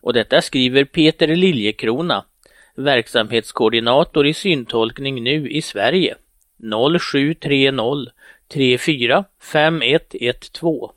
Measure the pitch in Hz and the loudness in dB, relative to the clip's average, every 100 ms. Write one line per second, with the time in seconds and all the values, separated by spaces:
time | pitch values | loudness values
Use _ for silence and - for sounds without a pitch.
0 | 98 120 107 147 - 139 127 131 143 - | -2 -2 2 0 0 0 2 2 0 2
1 | 156 - 156 165 185 139 104 107 110 123 | 2 2 0 2 2 2 -2 -2 -2 -2
2 | 175 107 - _ _ _ _ - 139 127 | -2 -4 -6 _ _ _ _ -6 0 0
3 | - 123 107 117 - - 110 117 117 131 | 0 -2 0 -2 -4 0 0 2 2 2
4 | 165 151 143 156 202 151 117 117 113 - | 2 2 0 0 -2 -2 -2 -2 -2 -4
5 | 135 131 117 151 143 151 - 101 107 180 | -8 -6 -2 -2 -2 -6 -6 -2 0 2
6 | 156 - _ _ _ _ 113 107 135 175 | 0 -4 _ _ _ _ -6 0 2 0
7 | - 143 143 160 151 143 135 135 113 143 | 0 0 0 -2 -2 2 2 2 -2 -4
8 | 120 _ - _ _ 143 131 123 - 143 | -8 _ -20 _ _ 0 2 2 0 0
9 | 117 156 196 _ - 156 151 165 120 156 | 2 0 0 _ -4 2 2 2 0 0
10 | - - 120 - - - 165 147 - | -2 -6 -6 -6 -12 -6 -4 -4 -8